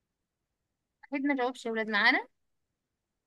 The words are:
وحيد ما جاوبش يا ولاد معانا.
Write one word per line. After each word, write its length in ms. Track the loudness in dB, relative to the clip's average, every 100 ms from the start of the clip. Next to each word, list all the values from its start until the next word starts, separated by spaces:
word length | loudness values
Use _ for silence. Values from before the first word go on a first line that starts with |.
| _ _ _ _ _ _ _ _ _ _
وحيد 200 | -8 -4 0
ما 100 | 0
جاوبش 300 | 0 -2 -4
يا 40 |
ولاد 180 | -4 -2
معانا. 380 | 2 4 2 0 _ _ _ _ _ _ _ _ _